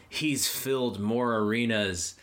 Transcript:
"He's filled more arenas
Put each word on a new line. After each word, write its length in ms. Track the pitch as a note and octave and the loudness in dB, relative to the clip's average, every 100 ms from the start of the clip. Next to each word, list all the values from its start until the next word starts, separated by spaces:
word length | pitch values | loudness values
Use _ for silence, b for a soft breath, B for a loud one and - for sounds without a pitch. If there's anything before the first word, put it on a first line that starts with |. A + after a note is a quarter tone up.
| B | B
"He's 380 | - D#3 C3 - | -4 -2 0 -2
filled 520 | - C3 C3 B2 G2 | -2 -2 0 0 0
more 360 | G#2 A#2+ A#2+ A2+ | 0 0 2 2
arenas 760 | G#2 A2+ A#2+ G#2+ G2+ F2 - - | 2 2 2 2 0 -2 -6 -10